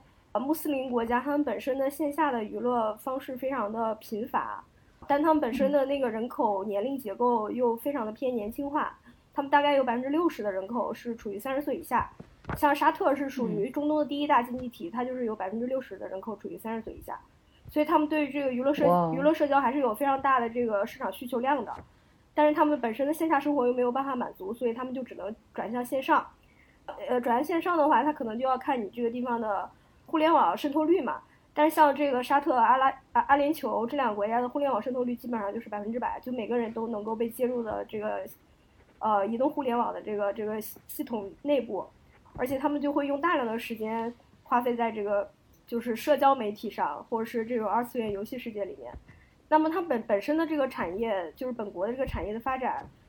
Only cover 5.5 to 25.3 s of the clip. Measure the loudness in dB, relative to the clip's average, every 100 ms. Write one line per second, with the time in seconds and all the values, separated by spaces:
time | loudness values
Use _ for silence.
5.5 | 2 2 4 2 0 0 -2 -4 0 0
6.5 | 0 -2 -2 -2 -4 -6 0 2 2 0
7.5 | 0 0 0 -2 -2 -4 -4 -4 -2 -4
8.5 | -4 -2 -2 -2 -6 -20 -20 _ -6 2
9.5 | 4 6 4 4 0 0 2 2 0 -4
10.5 | -4 -4 -4 -4 -6 -8 -8 -8 -8 -4
11.5 | -4 -2 -4 -2 -2 -2 -8 -20 -14 -8
12.5 | 2 2 4 2 2 2 2 -2 -2 -2
13.5 | 0 -2 -2 0 0 0 -2 2 2 2
14.5 | -4 -10 -10 -8 -6 -6 -4 -4 -4 -6
15.5 | -4 -4 -4 -6 -10 -10 -8 -8 -10 -10
16.5 | -10 -8 -8 -8 -14 -14 -14 -16 _ _
17.5 | _ -4 0 2 2 2 0 -2 -2 -2
18.5 | 0 0 4 4 4 4 2 2 4 4
19.5 | 4 2 2 0 0 0 2 2 2 2
20.5 | -2 0 0 -2 -4 -6 -6 -6 -2 0
21.5 | 0 -2 -10 -16 _ _ _ _ 4 4
22.5 | 6 4 2 0 0 0 0 2 2 2
23.5 | 2 2 2 2 0 -2 -2 -4 -6 -10
24.5 | -4 -4 -4 -6 -8 -8 -10 -10